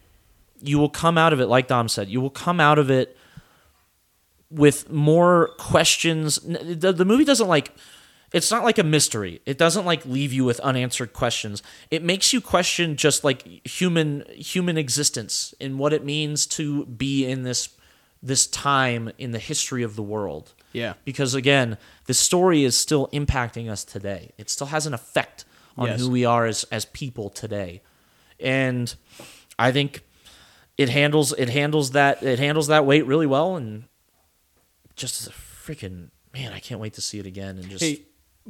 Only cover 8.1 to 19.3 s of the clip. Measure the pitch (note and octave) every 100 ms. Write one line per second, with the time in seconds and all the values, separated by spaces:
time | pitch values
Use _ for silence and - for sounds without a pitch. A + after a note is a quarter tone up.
8.1 | _ _ F3 - A3+ A#3 A3 D#3+ D3+ -
9.1 | A2+ F#2+ E2 - C3+ E3 F3+ F3 E3 C3+
10.1 | C3 C#3+ B2+ B2 A#2 C#3 C3 B2+ - A#2+
11.1 | - B2 - G#2+ G2+ - - - D#3+ E3+
12.1 | F#3+ - A#3+ - F3+ F3+ - E3+ C#3+ D3+
13.1 | - D3 B2+ - F2+ - - F3+ E3 D3+
14.1 | C#3+ - - D#3 F#3 F3+ D#3+ C#3 A#2+ D3
15.1 | B2+ G#2+ - - - C3+ C3+ D3 D3+ C#3+
16.1 | D3+ D3 D3 - - D3+ C#3+ B2+ A#2 C3+
17.1 | C#3 B2+ C3 B2+ B2 - _ _ _ _
18.1 | _ B2 C3+ - - C#3+ C3+ C3 A#2 A2+
19.1 | - B2+